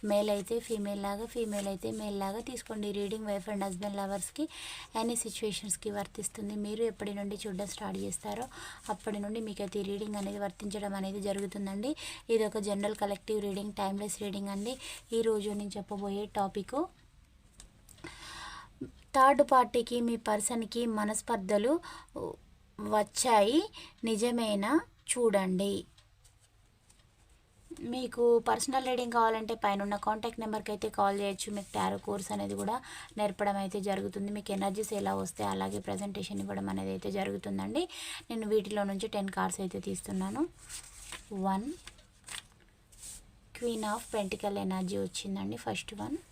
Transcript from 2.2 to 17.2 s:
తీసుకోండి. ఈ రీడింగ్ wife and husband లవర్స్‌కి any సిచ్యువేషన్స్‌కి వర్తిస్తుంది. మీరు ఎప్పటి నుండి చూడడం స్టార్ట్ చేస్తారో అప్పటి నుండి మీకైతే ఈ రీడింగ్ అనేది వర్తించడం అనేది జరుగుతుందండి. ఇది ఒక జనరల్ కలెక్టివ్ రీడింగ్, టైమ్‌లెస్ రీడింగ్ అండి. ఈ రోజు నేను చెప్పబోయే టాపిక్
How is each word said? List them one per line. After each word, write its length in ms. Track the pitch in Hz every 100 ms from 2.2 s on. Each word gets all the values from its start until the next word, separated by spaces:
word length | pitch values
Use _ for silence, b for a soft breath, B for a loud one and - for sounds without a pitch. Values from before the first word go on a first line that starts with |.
| 196 202
తీసుకోండి. 480 | 240 247 - 220 208
ఈ 40 |
రీడింగ్ 360 | 202 202 220 214
wife 260 | 202 185
and 100 | 208
husband 320 | 196 180 208 202
లవర్స్‌కి 540 | 196 196 - - 311 B B B B -
any 140 | 226 233
సిచ్యువేషన్స్‌కి 760 | 226 - 220 185 214 - 214
వర్తిస్తుంది. 640 | 202 196 - 202 - 202 208
మీరు 280 | 208 220
ఎప్పటి 300 | 233 220 208
నుండి 260 | 202 202 202 214
చూడడం 200 | 185 196
స్టార్ట్ 320 | - 208 190
చేస్తారో 440 | 196 190 214 208 254 B B B -
అప్పటి 300 | 214 - 208
నుండి 200 | 202 220
మీకైతే 400 | 220 196 202 208
ఈ 40 |
రీడింగ్ 320 | 196 202 214 208
అనేది 240 | 196 202
వర్తించడం 560 | 202 185 208 208 202 196
అనేది 260 | 190 202
జరుగుతుందండి. 760 | 202 196 202 202 196 196 233 302 B B B
ఇది 160 | 226 214
ఒక 200 | 214 208
జనరల్ 300 | 202 208 214
కలెక్టివ్ 460 | 202 196 - 214
రీడింగ్, 320 | 202 196 208
టైమ్‌లెస్ 480 | 202 196 196 208 -
రీడింగ్ 280 | 208 196 196
అండి. 280 | 196 208 262 B B B
ఈ 80 | 226
రోజు 280 | 226 214 202
నేను 220 | 208 202 208
చెప్పబోయే 480 | 196 202 202 196 208
టాపిక్ 600 | - 196 202 185 262 359 - - -